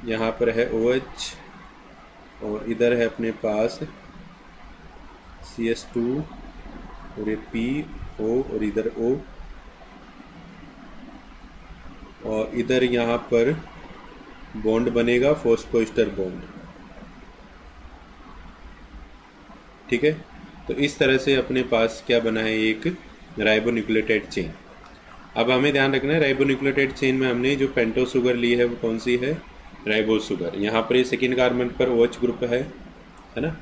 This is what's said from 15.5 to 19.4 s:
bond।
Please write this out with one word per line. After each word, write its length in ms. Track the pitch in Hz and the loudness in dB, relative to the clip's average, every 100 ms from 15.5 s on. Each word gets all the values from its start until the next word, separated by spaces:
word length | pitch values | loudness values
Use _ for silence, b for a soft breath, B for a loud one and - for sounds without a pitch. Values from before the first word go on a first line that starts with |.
| 113 - 117 110 - 107 | 2 2 0 2 2 0
bond। 320 | 98 92 90 - - - - - - - - - - - - - - - - - - - - - - - - - - - - - - | 0 -6 -6 -12 -16 -18 -18 -20 -20 -20 -20 -20 -20 -20 -20 -20 -20 -20 -20 -20 -20 -20 -18 -20 -20 -20 -20 -18 -18 -18 -20 -20 -20